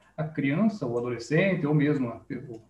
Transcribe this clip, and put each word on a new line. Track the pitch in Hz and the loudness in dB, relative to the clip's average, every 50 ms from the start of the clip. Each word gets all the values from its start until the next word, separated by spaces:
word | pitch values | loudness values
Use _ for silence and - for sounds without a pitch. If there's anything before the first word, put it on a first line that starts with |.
| _ _ _ | _ _ _
a | - 156 | -8 -8
criança, | 156 - 147 135 139 147 180 220 214 - - 139 | -6 -4 -2 0 0 2 2 2 2 2 0 -4
o | 117 120 | -4 -2
adolescente, | 123 120 123 120 113 - - 147 165 190 196 175 156 143 | -2 -2 -2 -4 -6 -2 0 2 4 4 4 2 2 2
ou | 147 151 | 2 4
mesmo | 147 139 147 135 127 123 117 | 4 4 4 2 0 0 -2
a, | - - - - 92 - - - | -4 -10 -10 -10 -10 -10 -10 -12
o | 113 - - | -14 -16 -16